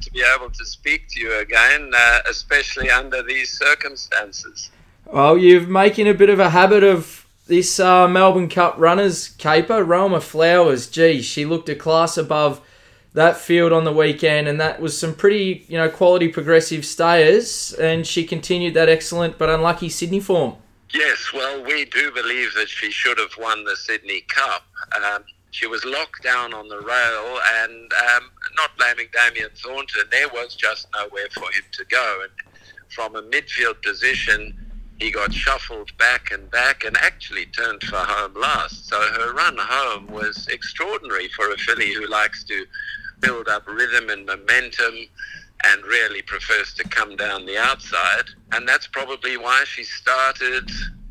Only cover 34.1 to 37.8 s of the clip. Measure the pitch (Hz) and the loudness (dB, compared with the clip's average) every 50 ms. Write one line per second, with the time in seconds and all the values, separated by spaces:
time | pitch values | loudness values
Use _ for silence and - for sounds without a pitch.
34.1 | 123 - - 113 107 104 107 - - - - - - - - - - - 110 110 | -2 -2 -2 -2 -2 -2 -4 -10 -14 -16 -16 -16 -16 -16 -16 -18 -12 -10 -8 -6
35.1 | 101 104 101 104 123 - - 135 135 131 - - 117 107 104 - - - 117 120 | -4 -4 -4 -4 -4 -4 -4 -4 -4 -4 -6 -12 -14 -14 -16 -18 -4 0 0 2
36.1 | 123 117 - - 104 98 95 - 117 120 123 135 131 - 117 110 113 - 156 185 | 2 0 -4 -8 -12 -12 -12 -6 -4 0 0 0 -2 -2 -6 -4 -2 0 0 0
37.1 | - - - - 98 95 85 - - 113 117 113 104 98 | -2 -6 -16 -12 -10 -10 -10 -10 -8 -6 -6 -6 -6 -8